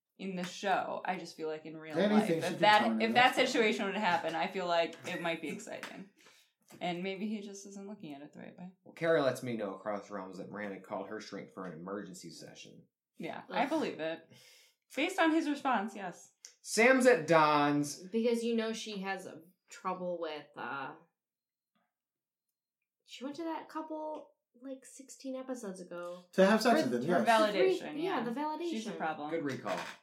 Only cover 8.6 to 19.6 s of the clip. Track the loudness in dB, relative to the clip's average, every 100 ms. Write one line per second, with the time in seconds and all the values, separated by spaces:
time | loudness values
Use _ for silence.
8.6 | -18 -18 -20 -4 2 4 4 0 -4 -4
9.6 | -4 -6 -6 -6 -6 -10 -10 -12 -10 -8
10.6 | -8 -10 -8 -8 -8 -10 -10 -12 -12 -12
11.6 | -12 -10 -8 -8 -10 -14 -16 -16 -18 -18
12.6 | -20 -20 -20 _ _ -12 -10 -10 -6 -2
13.6 | 0 0 -2 -4 -6 -6 -12 -20 -20 -20
14.6 | _ _ _ -4 -2 4 4 4 0 -2
15.6 | 0 0 -2 -8 -12 -12 -20 _ -20 _
16.6 | -4 4 8 8 8 6 6 6 8 6
17.6 | 4 4 0 -4 -4 0 2 2 0 0
18.6 | 0 -4 -8 -8 -6 -6 -8 -16 -20 _